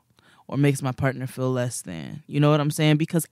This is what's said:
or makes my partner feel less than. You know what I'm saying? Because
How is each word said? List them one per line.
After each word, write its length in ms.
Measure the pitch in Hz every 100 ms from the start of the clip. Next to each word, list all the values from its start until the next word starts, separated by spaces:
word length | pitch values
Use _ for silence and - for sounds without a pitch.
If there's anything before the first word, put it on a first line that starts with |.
| _ _ _ _ -
or 100 | 131
makes 240 | 143 139
my 100 | 135
partner 340 | 127 139 127 127
feel 220 | - 131
less 280 | 127 123 -
than. 420 | - 82 67 - -
You 140 | 143
know 100 | 147
what 100 | 151
I'm 100 | 147
saying? 240 | 151 151 151
Because 260 | 160 170 -